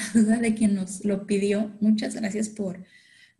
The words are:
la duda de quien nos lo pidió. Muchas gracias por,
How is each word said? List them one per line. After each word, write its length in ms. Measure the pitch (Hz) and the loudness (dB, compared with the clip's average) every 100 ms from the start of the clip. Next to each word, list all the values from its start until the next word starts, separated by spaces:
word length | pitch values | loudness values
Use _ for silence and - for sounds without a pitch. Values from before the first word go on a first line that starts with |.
| - | 2
la 60 | 226 | 4
duda 160 | 214 240 | 4 4
de 160 | 233 | 0
quien 200 | 220 214 | 2 2
nos 300 | 196 185 - | 2 -4 -6
lo 220 | 208 196 - | -2 -2 0
pidió. 460 | 202 202 202 214 - | 0 2 0 -2 0
Muchas 340 | 214 214 - | 2 2 0
gracias 340 | - 208 208 214 | -4 -4 -4 -6
por, 340 | - 196 180 - _ _ _ _ | -6 -6 -8 -16 _ _ _ _